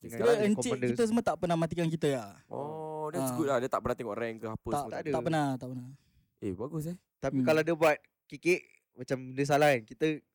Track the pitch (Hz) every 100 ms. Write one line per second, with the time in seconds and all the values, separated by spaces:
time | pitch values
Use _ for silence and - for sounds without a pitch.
0 | - 117 233 220 208 208 247 247 247 120
1 | 226 233 226 165 175 170 165 170 165 160
2 | 147 135 101 - _ 123 147 156 156 156
3 | 151 139 131 123 143 131 123 107 117 123
4 | 117 104 117 113 110 110 - 147 139 143
5 | 156 135 165 160 143 131 127 127 127 139
6 | _ _ _ _ 107 90 131 160 156 180
7 | _ _ 139 135 127 156 156 165 160 147
8 | _ _ _ 147 170 180 - _ _ -
9 | 127 131 127 127 143 143 147 127 110 -
10 | 156 151 -